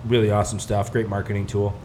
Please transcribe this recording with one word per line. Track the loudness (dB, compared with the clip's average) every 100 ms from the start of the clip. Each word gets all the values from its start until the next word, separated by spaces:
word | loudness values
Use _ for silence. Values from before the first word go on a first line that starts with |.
| 2
really | 4 4
awesome | 2 0 -2
stuff, | -2 -2 0
great | -2 -2
marketing | -2 -2 -2 -2
tool. | 0 0 -2